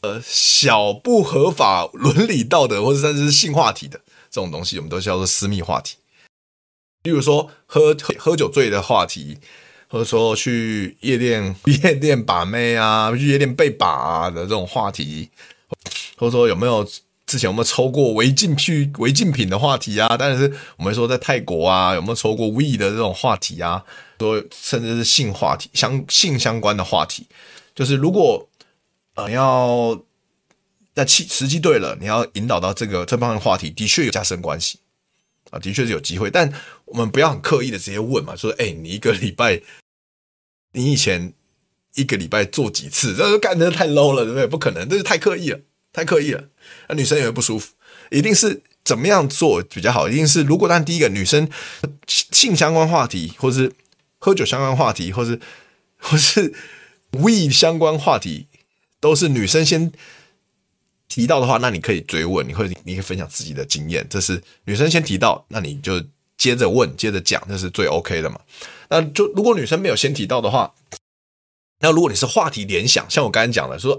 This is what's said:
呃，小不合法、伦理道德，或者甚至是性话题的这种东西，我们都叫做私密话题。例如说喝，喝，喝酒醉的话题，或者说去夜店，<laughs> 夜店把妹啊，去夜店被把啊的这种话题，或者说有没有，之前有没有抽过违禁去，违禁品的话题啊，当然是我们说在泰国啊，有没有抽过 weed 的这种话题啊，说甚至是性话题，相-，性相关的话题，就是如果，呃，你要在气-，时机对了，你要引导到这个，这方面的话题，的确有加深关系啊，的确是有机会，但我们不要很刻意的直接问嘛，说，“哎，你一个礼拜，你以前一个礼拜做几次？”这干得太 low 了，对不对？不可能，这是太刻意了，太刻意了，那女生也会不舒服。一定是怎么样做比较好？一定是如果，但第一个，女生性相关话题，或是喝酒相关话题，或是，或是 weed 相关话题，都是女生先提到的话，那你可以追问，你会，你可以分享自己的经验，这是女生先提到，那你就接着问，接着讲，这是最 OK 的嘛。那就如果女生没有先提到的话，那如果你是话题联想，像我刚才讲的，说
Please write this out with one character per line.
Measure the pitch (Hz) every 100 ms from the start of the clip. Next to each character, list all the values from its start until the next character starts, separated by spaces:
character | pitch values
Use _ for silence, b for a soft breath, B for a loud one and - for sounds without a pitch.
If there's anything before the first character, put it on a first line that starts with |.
呃， | 104 107
小 | 120 - - - 127 110 104
不 | 104 - 240
合 | 151 135 151
法、 | 156 120 92 85
伦 | - 139 143 226
理 | 170
道 | 117 170 131
德， | 101
或 | 110
者 | 143
甚 | 147 147
至 | 147
是 |
性 | 139 170
话 | 147 127
题 | 98 69
的 | - _ b b
这 | -
种 | 90
东 | 78 87
西， | 90
我 |
们 | 78
都 | 87
叫 | 95 92
做 | 92
私 | - 101
密 | 101
话 | 82 71
题。 | - - _ b b _ _ _ _ _ _ _
例 | -
如 | 151
说 | 135 147 156 B B
喝， | 156 151
喝， | 151 - -
喝 | - 165
酒 | 104
醉 | 143 123
的 | 101
话 | 92 110 87
题， | - 71 73 B B B B B
或 | 117
者 |
说 | 113 117 113 110
去 | - 117 113 107 95 -
夜 | 117 127
店， | 123 113 98 92
<laughs> |
夜 | - 143 175 147
店 | 151 135 107
把 | 90
妹 | 90 113 120 117
啊， | 110 110 110 123
去 | 143
夜 | 139
店 | 143 123
被 | 151
把 | - 90
啊 | 69 67 82 87
的 | 85
这 | 90
种 | 107 90
话 | 127 101
题， | - 73 78 - B B B B - - - B -
或 | 120
者 |
说 | 120 120
有 |
没 | 90 117
有， | 113 101 - _ _ -
之 | 131
前 | 98
有 |
没 | 104
有 |
抽 | 117 - 127
过 | 131 131 110
违 | 123
禁 | 135 196 143
去， | - 160 143 143
违 | 117
禁 | 139 202
品 | 139 101
的 | 98
话 | 143 131
题 | - 104
啊， | 110 117
当 | 139
然 | 127
是 | 139 139 B B
我 |
们 | 92
说 | 107 117
在 | 127
泰 | - 131
国 | 90 85 85
啊， | 92 92 92
有 |
没 | 90
有 | 117
抽 | 110 110
过 | 110
weed | 110 147 117
的 | 98
这 | 107
种 | 110
话 | 92 131 107
题 | - 85
啊， | 85 87 - B B B
说 | 110 110 -
甚 | - - 123
至 | 113 117
是 | 117
性 | - 123
话 | 98 - 67
题， | -
相-， | - 110 135 139
性 | - 180 139
相 | - 113
关 | 104 104
的 |
话 | 92 95 76
题， | - - B B B B
就 | - 131
是 | 139
如 | 151
果， | 190 156 110 - _ b b _ _ _ -
呃， | 104
你 | 120
要 | 135 127 123 120 117 110 - _ _ _ _ _ _ _ _
在 | - 131
气-， | - 165
时 | - 135
机 | 160
对 | 156 131
了， | 85 50
你 | 98
要 | 110 117
引 | 98 113
导 | 90
到 | 90
这 | 98 110
个， | 92 90
这 | 120
方 | 120
面 | 110
的 |
话 | 110 -
题， | 78
的 | 78 107
确 | - 139
有 |
加 | -
深 | 107 87
关 | 80 78
系 | - - _ _ _ _ _ _ _
啊， | -
的 | 92
确 | 101 120
是 |
有 | 95
机 | 69 87
会， | 104
但 | 165 156 143 B B -
我 | 120
们 | 113
不 | 135
要 | 156
很 | 117
刻 | - 143
意 | 127
的 | 101
直 | 95
接 | 101
问 | 113 127
嘛， | 151 80
说 | 110 -
，“哎， | 113
你 | 80 80
一 | 98
个 | 147
礼 | 101 104
拜， | - 120 92 B B _ _ _ _ _ _ _ _ _
你 | 127 127
以 | 143
前 | - 90 90 - _ _ _ _ _
一 | -
个 | 135 104
礼 | 85
拜 | 107
做 | 87 - 139
几 | - 71
次？” | - 127 98
这 | 202 208
干 | 208 180
得 | 170
太 | 175 170
low | 147 147
了， | 139
对 | 113
不 | 123
对？ | 123
不 | 156
可 | 127
能， | 85 98
这 | 196
是 |
太 | 170 175
刻 | 208 175
意 | 175
了， | - _ _ _
太 | -
刻 | 165 165
意 | 143
了， | 123 - _ B B B
那 | 156
女 | 135
生 | 147
也 | 123
会 |
不 | 120
舒 | 120 110
服。 | - _ B B B
一 | 139
定 | 185
是 | 208 214 165 _ _
怎 | - 113
么 | 151
样 | 202 139
做 | - 165 90
比 | 90 -
较 | 92
好？ | 123 78
一 | 127
定 | 156
是 | 143
如 | 143 165
果， | 185
但 | 170
第 | 151 170
一 |
个， | 135
女 | 98
生 | 92 147 156 B B B 143 - -
性 | - - - 262 175
相 | 156
关 | 160 160
话 | 170 120
题， | 95 80 92
或 | 131
是 | 131 131 - _ _ _ _
喝 | -
酒 | 190
相 | 120 127
关 | 139 131
话 | 127
题， | 104 87
或 | 98
是， | 120 117 B B B B B _
或 | - 151
是 | 147 - 190 B B B B B _
weed | 127 180 220 156
相 | 123 165 165
关 | 160 156
话 | 139 123
题， | 95 76 - _ _ _ _ _
都 | 151 151
是 | 170
女 | 131 98
生 | 156
先 | 156 165 165 - B B B B _ _ _ _ _ _ _
提 | - 120
到 | 151
的 | 123
话， | 120
那 | 123
你 | 95
可 | 76
以 | 95
追 | 76 82 80
问， | 92 65
你 | 85
会， | 101 90
你 | -
可 | 92
以 |
分 | 95 92
享 | 76
自 | -
己 | 82
的 | 69
经 | 69 - 76
验， | 85 -
这 | 101
是 | 90 92 b b -
女 | 104
生 | 151
先 | 165
提 | 151 95
到， | 117 - _
那 | -
你 | 80 71
就 | 71 92 80 _ _ _
接 | 127 120
着 | 107
问， | 113 101 65
接 | 110
着 | 101
讲， | 92 - -
这 | 98
是 | 92
最 | 85 90
OK | 80 87 87
的 | 78
嘛。 | - _ B B B B
那 | 160
就 | 156 139 202
如 | 202
果 | 214 214
女 | 120
生 | 160
没 | 190
有 | 113
先 | 135
提 | 147 98
到 | 127
的 | 110
话， | 123 107 _ _ - _ _ _ _ _ _ _ _
那 | 156
如 | 160
果 | 170
你 | 101
是 | 127
话 | - 160
题 | 113
联 | 98 92 110
想， | - -
像 | - 123
我 |
刚 | 110 117
才 |
讲 | 113 65
的， | 69
说 | 117